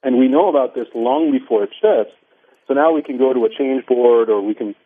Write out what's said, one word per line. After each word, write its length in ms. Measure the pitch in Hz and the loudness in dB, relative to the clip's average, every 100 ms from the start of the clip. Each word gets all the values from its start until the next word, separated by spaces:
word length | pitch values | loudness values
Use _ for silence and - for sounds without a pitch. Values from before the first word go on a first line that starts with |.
And 160 | 135 123 | -2 0
we 100 | 131 | 2
know 200 | 143 190 | 2 2
about 260 | 147 123 | 0 -2
this 120 | 127 113 | -6 -10
long 360 | 117 120 143 160 | -6 -2 0 0
before 320 | 135 - 110 | -2 -2 -2
it 60 | 101 - | -2 -2
ships. 320 | 214 147 107 _ _ _ _ _ - | 0 0 -2 _ _ _ _ _ -6
So 40 | |
now 180 | 139 160 | 0 2
we 100 | 156 | 0
can 160 | 147 127 | -4 -2
go 140 | 131 | 0
to 100 | 127 | 2
a 40 | 110 | -2
change 340 | - 139 131 - | -2 -4 -4 -2
board 440 | 123 120 117 113 | 2 4 4 2
or 100 | 104 | -2
we 140 | 101 | -2
can 200 | 107 107 101 | -6 -8 -12